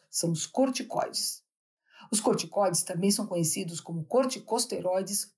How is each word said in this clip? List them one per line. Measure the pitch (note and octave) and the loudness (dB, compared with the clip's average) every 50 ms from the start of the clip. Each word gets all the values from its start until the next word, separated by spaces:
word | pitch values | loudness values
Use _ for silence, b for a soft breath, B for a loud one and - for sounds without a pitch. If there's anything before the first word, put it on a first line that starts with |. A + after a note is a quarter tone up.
| b b | b b
são | - - - E3+ | -4 -2 0 0
os | E3 D#3 - | 0 -2 -4
corticoides. | - - - C4+ C4 B3+ - - - - - - - - - - - - - _ _ _ _ _ _ _ _ B B B B B B | -4 2 2 2 2 2 -4 -6 -4 -2 -2 -2 -2 -2 -4 -4 -4 -6 -8 _ _ _ _ _ _ _ _ B B B B B B
Os | A3+ - | -2 2
corticoides | - B3+ G3+ - - E3 - G3+ G3+ F#3 E3+ - | 4 4 2 2 0 -2 0 2 2 4 2 0
também | - - F3+ E3+ F#3+ G3+ | -2 -2 -2 2 2 4
são | G3+ - G#3 | 4 2 0
conhecidos | - F3+ F3 E3 D#3 - G3 F#3+ E3 E3+ - | -2 0 0 0 0 0 -2 -4 -6 -8 -10
como | - - E3+ E3 D#3 | -8 -6 -6 -6 -4
corticosteroides | - - B3 C4 B3+ - G3+ - - A3 B3+ B3 - G3+ F3+ F3 F#3 F#3 F#3+ G3 F#3+ G3+ - - - _ | 2 2 2 4 2 -2 -6 -4 -2 -2 -2 -2 -2 -4 -2 0 0 0 0 0 -2 -4 -4 -4 -6 _